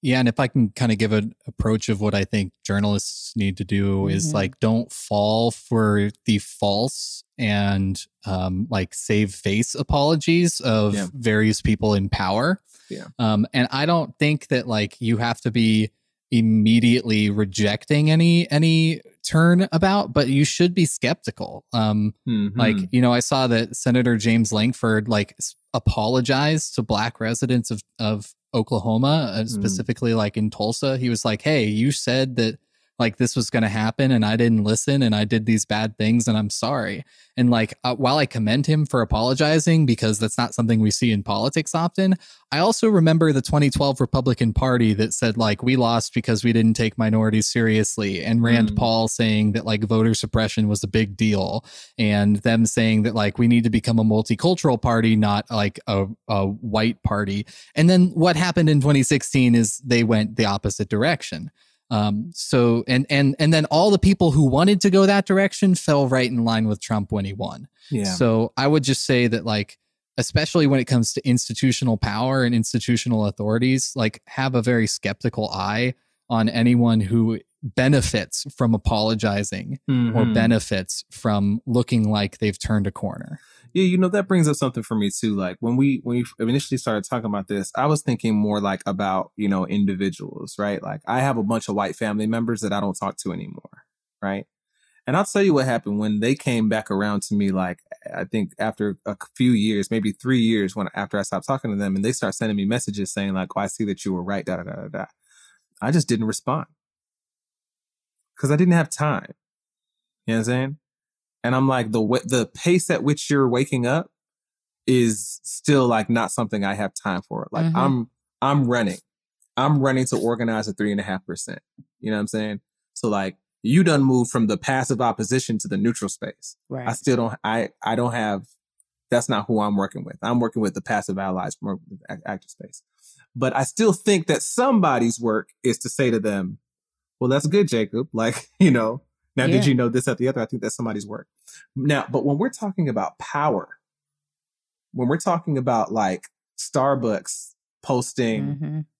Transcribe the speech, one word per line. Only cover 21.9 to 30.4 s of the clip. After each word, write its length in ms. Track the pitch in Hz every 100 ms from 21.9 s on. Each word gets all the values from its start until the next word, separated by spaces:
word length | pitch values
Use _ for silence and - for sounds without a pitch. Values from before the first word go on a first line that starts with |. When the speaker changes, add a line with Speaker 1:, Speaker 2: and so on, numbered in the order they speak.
| 104 107 - -
Speaker 3:
Mm-hmm. 300 | 110 101 104
Speaker 1:
like, 180 | 110 107 92
you 100 | 127
know, 120 | 123
I 80 | 120
saw 260 | - 135 131
that 300 | 113 113 -
Senator 400 | - 123 123 117
James 360 | 110 113 110
Lankford, 560 | 107 113 123 113 110 107
like, 260 | 107 101 _
s-, 160 | - - _
apologized 1000 | 120 - - 107 131 123 135 147 156 -
to 80 | -
Black 380 | 110 104 113 -
residents 500 | 113 117 127 123 110
of, 120 | 107 - _
of 340 | 110 107 107 _ _
Oklahoma, 760 | 113 110 117 117 110 135 156 127
uh, 80 | 98
Speaker 3:
Mm. 40 | 113
Speaker 1:
specifically, 640 | 110 101 95 - 117 123
like, 220 | 113 104
in 140 | 110